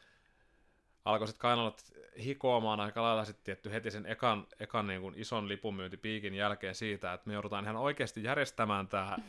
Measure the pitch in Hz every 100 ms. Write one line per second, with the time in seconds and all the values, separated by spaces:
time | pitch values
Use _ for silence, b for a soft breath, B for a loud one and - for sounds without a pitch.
0 | b b b b b b b b b b
1 | 104 107 107 - 120 117 113 - - -
2 | 60 - 120 131 131 120 110 107 104 117
3 | 113 110 107 101 - 95 104 107 107 104
4 | 98 110 123 104 - - 107 113 101 92
5 | 95 92 110 113 101 101 110 98 92 95
6 | 110 110 101 98 104 104 95 92 110 98
7 | 90 90 110 104 101 101 104 110 139 143
8 | 120 113 110 143 131 - 107 101 95 101
9 | 95 98